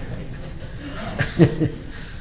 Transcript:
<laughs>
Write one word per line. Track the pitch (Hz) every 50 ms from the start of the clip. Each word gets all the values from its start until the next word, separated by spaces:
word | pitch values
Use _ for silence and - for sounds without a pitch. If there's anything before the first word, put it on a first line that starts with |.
| - - - - - - - - - - - - - - - - - - - - - - - - 143 - - - 165 147 143 156 160 151 -
<laughs> | - - - - - - - - -